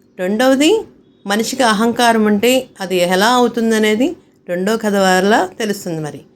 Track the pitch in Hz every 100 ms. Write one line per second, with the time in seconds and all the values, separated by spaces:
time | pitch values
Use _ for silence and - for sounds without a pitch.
0 | _ - 185 214 262 269 302 440 381 _
1 | _ _ 196 202 220 - 247 208 233 233
2 | 240 226 214 208 233 254 - - 190 180
3 | 175 185 208 247 240 240 226 220 214 214
4 | 285 330 _ _ - 175 190 226 214 202
5 | 190 185 190 233 370 - 220 202 - 165
6 | 151 143 -